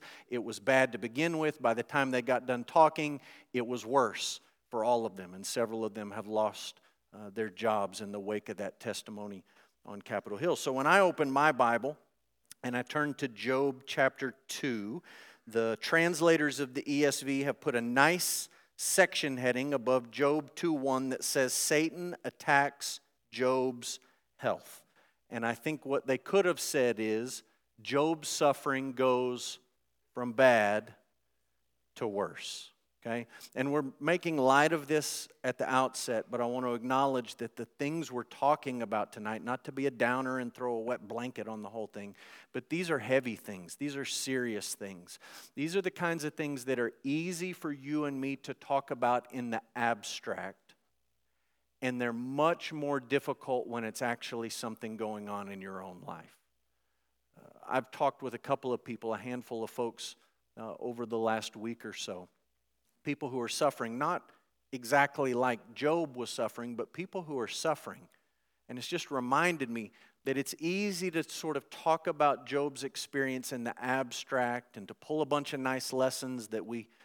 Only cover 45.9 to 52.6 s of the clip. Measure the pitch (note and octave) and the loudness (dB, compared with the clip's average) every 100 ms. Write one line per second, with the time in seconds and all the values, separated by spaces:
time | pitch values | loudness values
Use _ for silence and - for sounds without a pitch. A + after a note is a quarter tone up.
45.9 | - F3 E3 D3 - D3 C#3 B2+ B2 A#2 | -2 -2 -2 -4 -6 -6 -4 -2 0 0
46.9 | - C3+ D3+ F3 E3+ F#3 F3 D#3+ C#3+ C3+ | -2 -2 -2 -2 -4 -6 -6 -8 -6 -4
47.9 | D3+ D3 C3+ C3+ C3+ - C3+ - C#3 - | -2 -2 -2 -4 -4 -8 -10 -2 -2 -2
48.9 | C3+ B2 B2 - C3 A#2+ A2+ - B2+ A#2 | 0 2 2 0 -6 -4 -4 -4 -2 0
49.9 | A2 - - - F#2 F#2 - _ _ _ | 0 -4 -8 -6 -6 -8 -12 _ _ _
50.9 | _ _ _ _ _ _ _ _ _ B2+ | _ _ _ _ _ _ _ _ _ -4
51.9 | B2 A#2+ A#2 B2+ C#3 D#3 E3+ | -2 -2 -2 -4 2 2 2